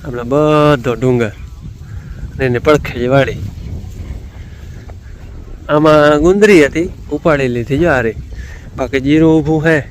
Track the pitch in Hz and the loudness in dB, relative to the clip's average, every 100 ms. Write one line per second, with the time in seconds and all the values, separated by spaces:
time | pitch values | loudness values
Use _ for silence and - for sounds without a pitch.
0 | 156 120 120 143 151 151 147 143 123 113 | -8 -8 -2 2 4 4 4 2 0 0
1 | 127 123 110 - - - - - - - | 0 2 0 -6 -16 -16 -16 -16 -14 -14
2 | - - - - 131 120 156 147 - 120 | -14 -14 -12 -4 -2 0 2 2 0 -4
3 | 123 139 127 - - - - - - - | 2 2 2 -4 -10 -10 -12 -12 -12 -14
4 | - - - - - - - - - - | -12 -12 -14 -16 -16 -16 -16 -16 -16 -18
5 | - - - - - - - 151 156 151 | -18 -18 -16 -16 -16 -16 -2 2 6 6
6 | 147 147 165 196 208 185 139 156 185 - | 6 4 4 4 6 8 6 2 -6 -8
7 | - 151 170 143 131 120 113 139 175 131 | -8 -2 0 2 0 -2 -2 0 2 2
8 | 113 104 - - - - - - 127 135 | 0 -6 -12 -14 -14 -14 -14 -8 -4 -2
9 | 135 156 160 160 147 160 160 156 - | 2 4 4 4 2 0 2 0 -2